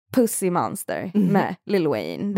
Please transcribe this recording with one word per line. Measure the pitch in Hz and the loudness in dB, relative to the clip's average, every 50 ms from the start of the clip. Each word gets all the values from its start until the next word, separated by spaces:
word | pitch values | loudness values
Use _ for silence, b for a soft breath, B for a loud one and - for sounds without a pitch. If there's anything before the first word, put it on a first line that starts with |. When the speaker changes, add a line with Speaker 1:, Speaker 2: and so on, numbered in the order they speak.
| _ _ - | _ _ 2
Speaker 1:
Pussy | 262 233 214 - - 196 180 | 2 2 2 0 -2 -2 0
Monster | 175 160 113 - - - - - 85 76 - 185 170 | 0 0 0 -2 -4 -8 -6 -6 -6 -6 -6 -2 2
Speaker 2:
Mhm. | 214 190 | 2 4
Speaker 1:
med | 175 202 190 139 - 180 - _ | 4 4 2 2 0 -4 -8 _
Lil | - 202 185 160 | -2 0 0 2
Wayne. | 147 120 107 80 82 85 - 202 | 2 0 -2 -2 -6 -6 -6 -6
Den | 202 196 | 2 4